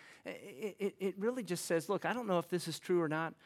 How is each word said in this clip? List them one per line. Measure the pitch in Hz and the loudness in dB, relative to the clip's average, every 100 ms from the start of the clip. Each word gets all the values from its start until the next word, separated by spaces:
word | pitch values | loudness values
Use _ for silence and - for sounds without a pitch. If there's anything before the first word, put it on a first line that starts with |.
| - - | -20 -16
it, | 175 - 202 131 208 - | -12 -10 -12 -6 -6 -2
it, | 208 - | -2 0
it | 196 196 | -2 0
really | 214 254 | 0 0
just | 180 175 | -2 -2
says, | - 165 156 | 2 2 2
"Look, | 196 165 | 0 0
I | |
don't | 233 226 | 0 2
know | 180 | 2
if | 170 | 2
this | 180 165 | -2 -2
is | 151 | -4
true | - 180 | 2 4
or | 160 | 4
not, | 156 165 - | 2 -2 -6